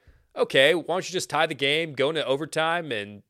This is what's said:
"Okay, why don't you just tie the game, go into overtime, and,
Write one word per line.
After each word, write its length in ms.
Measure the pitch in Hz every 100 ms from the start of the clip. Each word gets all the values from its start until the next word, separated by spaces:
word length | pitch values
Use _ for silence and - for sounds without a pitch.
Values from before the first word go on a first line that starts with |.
| _ _ _ -
"Okay, 400 | 240 139 143 170
why 80 | 139
don't 240 | 180 -
you 40 |
just 160 | 175 -
tie 160 | 147 160
the 80 | 135
game, 380 | 139 156 165
go 160 | 127 135
into 140 | 160
overtime, 680 | 120 139 156 160 160 170 156
and, 320 | 110 101 101